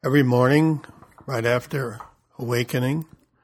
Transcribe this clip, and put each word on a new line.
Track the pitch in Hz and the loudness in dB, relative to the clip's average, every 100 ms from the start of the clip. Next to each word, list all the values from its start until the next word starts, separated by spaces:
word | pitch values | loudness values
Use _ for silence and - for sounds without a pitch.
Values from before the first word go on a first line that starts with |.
Every | 147 147 | 2 2
morning, | 127 123 127 147 160 151 - - - - - | 4 4 4 4 2 0 -8 -20 -20 -20 -8
right | 127 117 | -4 -2
after | 123 - 147 123 113 - _ _ - | -2 -4 -8 -8 -10 -18 _ _ -12
awakening, | 117 120 120 131 127 151 160 - _ _ | -4 -4 -2 -2 -2 -4 -8 -20 _ _